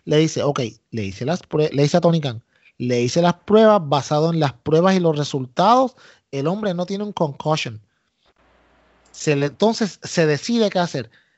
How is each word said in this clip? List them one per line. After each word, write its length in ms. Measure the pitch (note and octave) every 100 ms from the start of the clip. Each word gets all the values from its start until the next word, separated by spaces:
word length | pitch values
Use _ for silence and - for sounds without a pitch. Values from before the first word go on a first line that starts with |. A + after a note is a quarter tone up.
| -
le 120 | D3+
dice, 260 | D#3+ -
"Ok", 160 | B2 C#3+ A#2 - _
le 100 | A2+
dice 220 | G2 F#2 B2
las 160 | F3+
prue-, 280 | - D3+ D3+
le 120 | C3+
dice 140 | D3 F3
a 40 |
Tony 200 | F3 E3
Khan, 220 | C#3+ A2+ - _ _ -
"Le 240 | B2 B2
hice 200 | B2 F3
las 140 | F3 E3+
pruebas, 460 | - G#3+ A3 G#3
basado 480 | D3 C#3+ - D3+ E3
en 80 | E3
las 140 | C#3+
pruebas 420 | - - D#3 F#3 F#3+
y 40 |
los 180 | E3+ D3
resultados, 800 | C#3 C#3+ B2+ - F#3+ B3+ B3+ - - _ _
el 160 | C#3 C#3+
hombre 260 | G3+ G#3
no 120 | E3+ F3+
tiene 180 | G3
un 100 | G#3
concussion". 680 | - D#3 C3 D#3 D3+ B2+ A2 _ _ _ _ _ _ _ _ _ _ _ _ _
Se 240 | - - C#3+
le, 120 | C#3+
entonces 520 | B2+ G#3+ A3+ G3+ -
se 220 | - - D#3
decide 440 | C#3+ - A#3 G#3
qué 100 | F3+
hacer. 300 | F3 C#3 A2+ _ _